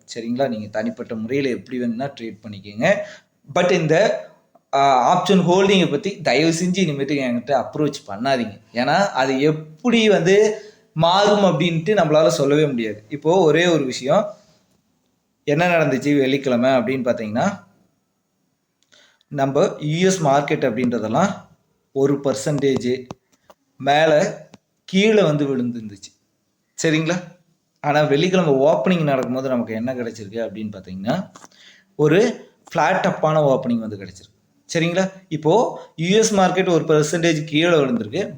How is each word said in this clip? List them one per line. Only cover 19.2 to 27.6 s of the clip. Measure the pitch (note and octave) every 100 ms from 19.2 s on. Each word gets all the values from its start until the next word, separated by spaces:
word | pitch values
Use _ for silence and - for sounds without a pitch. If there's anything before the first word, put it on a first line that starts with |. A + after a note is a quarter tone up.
| -
நம்ம | C#3+ C#3 C#3 G3 -
யூ | D3+ E3 F#3
எஸ் | F3+
மார்க்கெட் | D3 C#3+ D3 D3+
அப்படின்றதெல்லாம் | C3+ A2+ B2 A#2 G#2+ B2 G3 - - _ _ _ _
ஒரு | C3+ C#3 C#3
percentage, | C#3 C3 D#3+ C#3+ C#3 C3 B2 B2+ B2 - _ _ _ _ _ -
மேல | C3+ D3 D#3+ D3+ G#3 - - - _ _
கீழே | - F#3+ G#3+ G#3+
வந்து | E3 D3
விழுந்துருந்துச்சு. | C#3 B2+ A#2+ A#2+ G#2+ G2 - _ _ _ _ _ _ -
சரிங்களா? | E3 D#3+ D#3+ F3+ - - _ _